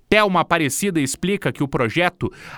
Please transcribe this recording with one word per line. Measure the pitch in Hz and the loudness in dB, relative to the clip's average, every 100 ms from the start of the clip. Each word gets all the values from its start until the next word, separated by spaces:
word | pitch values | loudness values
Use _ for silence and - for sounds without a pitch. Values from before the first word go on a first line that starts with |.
| - | 0
Thelma | 214 208 180 | 2 4 2
Aparecida | 151 170 147 - 202 160 | 2 0 0 -2 -2 0
explica | 131 - 180 196 139 | -2 -2 -2 -2 -2
que | - | -2
o | 143 | -4
projeto | 147 117 160 175 - 117 - - | -2 -2 0 -2 -2 -6 -8 -16